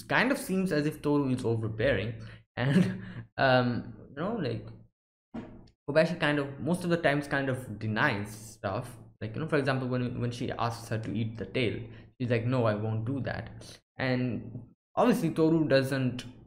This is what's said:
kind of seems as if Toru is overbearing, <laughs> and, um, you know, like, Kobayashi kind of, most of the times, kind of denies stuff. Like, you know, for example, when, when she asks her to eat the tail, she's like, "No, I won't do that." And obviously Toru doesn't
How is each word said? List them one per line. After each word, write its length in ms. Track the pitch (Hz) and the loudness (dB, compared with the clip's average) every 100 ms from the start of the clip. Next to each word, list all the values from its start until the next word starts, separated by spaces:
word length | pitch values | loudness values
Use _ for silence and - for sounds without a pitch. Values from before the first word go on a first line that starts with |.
| - | 0
kind 240 | 147 233 | 2 4
of 60 | 277 | 0
seems 340 | - 185 185 | 0 0 2
as 140 | 151 147 | 2 0
if 160 | 151 | -2
Toru 280 | 151 147 139 | 2 2 2
is 160 | 123 113 | 0 0
overbearing, 680 | 113 110 - 123 110 107 117 - - | 0 -2 0 0 0 -2 -6 -12 -16
<laughs> 220 | _ - | _ -2
and, 440 | 131 165 180 - - - - - | 4 4 4 0 -8 -14 -8 0
um, 560 | 135 127 123 110 - - - | 4 6 4 0 -4 -12 -14
you 120 | 139 | -6
know, 140 | 180 233 | -4 -2
like, 320 | 139 113 - - - _ _ _ _ 113 - - - _ - | -2 -4 -8 -16 -20 _ _ _ _ -14 -14 -16 -20 _ 0
Kobayashi 300 | 147 165 170 | 4 4 2
kind 200 | 151 147 | 0 2
of, 200 | 135 135 | -2 -4
most 240 | 139 175 | -2 -2
of 60 | 175 | 2
the 80 | 165 | 2
times, 300 | 151 143 143 | 4 2 0
kind 220 | 139 135 | -2 0
of 300 | 123 - 107 | -2 -4 -6
denies 500 | 110 107 143 104 107 | -2 2 2 2 -4
stuff. 600 | - - - 101 98 - - - - | -10 -16 -6 -4 -4 -6 -12 -18 -10
Like, 140 | 107 - | -8 -6
you 60 | |
know, 60 | 160 | -2
for 100 | 156 | 0
example, 300 | 131 131 127 | 2 0 0
when, 320 | 127 120 120 | 0 -2 -2
when 120 | 120 | -4
she 200 | 117 127 | -4 -4
asks 380 | - 117 - - | -2 -2 -4 -4
her 80 | 110 | -4
to 180 | - 107 | -2 -2
eat 220 | 113 - | -2 -4
the 80 | - | -6
tail, 340 | 131 113 - - - - - | 0 0 0 -8 -14 -16 -6
she's 100 | 123 | 0
like, 160 | 120 123 | 0 2
"No, 200 | 131 110 | 2 2
I 80 | 107 | 2
won't 300 | 110 110 110 | 0 -2 -2
do 140 | 139 | -2
that." 280 | - - - - - - _ - | -4 -6 -8 -12 -18 -20 _ -4
And 640 | 131 127 127 98 113 113 - - _ - | 0 2 0 -2 -6 -12 -14 -20 _ 2
obviously 340 | 233 214 165 | 4 4 2
Toru 360 | - 160 165 147 | 2 4 6 6
doesn't 580 | 135 127 139 127 117 - - | 4 4 0 0 -2 -8 -16